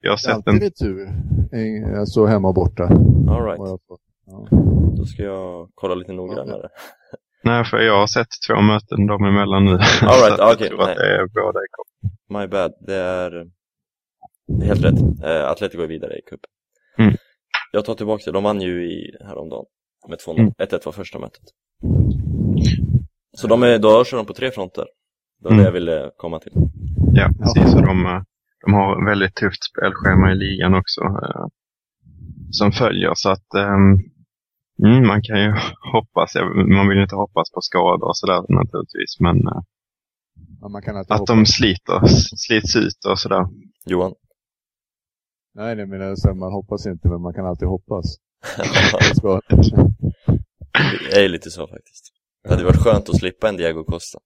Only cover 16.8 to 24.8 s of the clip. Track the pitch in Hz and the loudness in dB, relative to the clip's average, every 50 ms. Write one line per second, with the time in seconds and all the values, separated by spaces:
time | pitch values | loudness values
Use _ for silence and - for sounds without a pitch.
16.8 | _ _ _ - 113 104 - - _ _ _ _ _ _ - - - - - 101 | _ _ _ 2 4 4 4 2 _ _ _ _ _ _ -10 -10 -10 -4 -4 -4
17.8 | 104 - 113 - 110 104 110 104 - - 80 95 101 104 104 101 95 90 90 87 | -4 -4 -8 -8 -4 -6 -6 -6 -6 -6 -4 -2 0 0 -2 -2 -4 -4 -4 -6
18.8 | 87 85 85 82 - - - - - - - - 76 80 67 60 - _ _ _ | -6 -8 -8 -10 -12 -14 -18 -20 -20 -16 -14 -14 -14 -12 -14 -14 -16 _ _ _
19.8 | _ _ _ _ _ - 82 - - - 80 - 113 104 - _ 92 - - 87 | _ _ _ _ _ -16 -16 -14 -12 -6 2 2 2 2 2 _ -6 -6 -6 -8
20.8 | - - - 101 92 - - - - - _ - _ _ _ _ _ _ _ _ | -8 -10 -12 -12 -16 -16 -14 -14 -16 -16 _ -20 _ _ _ _ _ _ _ _
21.8 | - - - - - - - - - - - - - - - - - - - - | -4 0 2 2 2 2 2 -2 -4 -4 -4 -2 -2 -2 0 2 2 0 0 0
22.8 | - - - - - - _ _ _ _ _ - - 110 110 120 123 120 120 113 | -2 0 0 0 -2 -2 _ _ _ _ _ -10 0 2 2 4 6 4 4 6
23.8 | 104 107 107 113 123 123 - 120 110 104 - - 131 131 127 - 95 90 _ - | 6 6 6 6 6 2 -2 -8 -6 -8 -8 -6 -6 -6 -6 -6 -10 -10 _ -12